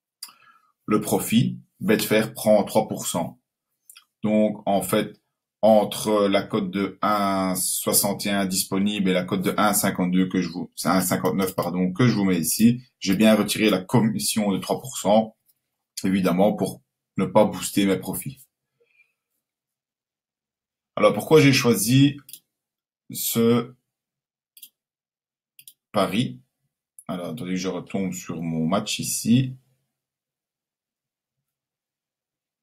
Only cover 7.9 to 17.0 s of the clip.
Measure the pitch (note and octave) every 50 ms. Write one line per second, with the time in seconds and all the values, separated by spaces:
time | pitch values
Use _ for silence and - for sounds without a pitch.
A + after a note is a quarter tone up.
7.9 | G2 - - G2+ F#2+ - - G#2 G2+ G2 G2 F#2 F#2 - - - F#2+ G2 G2+ G#2
8.9 | G#2+ G2+ F#2+ F#2 F#2 F2+ F#2 - G#2+ F#2+ F#2 G2 - - G#2 G#2 G2+ - - G2
9.9 | F#2 - F2+ F2+ F2+ F#2 F#2+ F#2 - F#2 E2+ D#2+ E2 F2+ D#2+ - _ - - D#2+
10.9 | F2+ F#2+ F2+ - F#2 F2+ - F2+ E2+ F#2 F#2+ F#2 - - F2 F2 E2+ F2+ F#2 F#2
11.9 | F2+ - B2+ A#2 G#2 G2+ G2 F#2+ F2+ E2+ D#2+ - - - A2 A#2+ B2 B2 - _
12.9 | _ _ - F#2 G2 F#2 A2 A2 A2 G#2 G2 - - F#2+ G#2+ G#2 F#2+ F#2 - -
13.9 | - A#2 G#2 A2+ - G2+ - - - A2 G#2+ G#2 F#2+ F#2 - - F#2+ F2+ - -
14.9 | - - - F#2+ G#2 A2 A2 - _ _ _ _ _ _ _ _ _ _ _ _
15.9 | - - - G2 F#2+ G2+ F2+ F#2 F2 F2+ G2+ G#2+ - - G2 - - - _ _
16.9 | _ _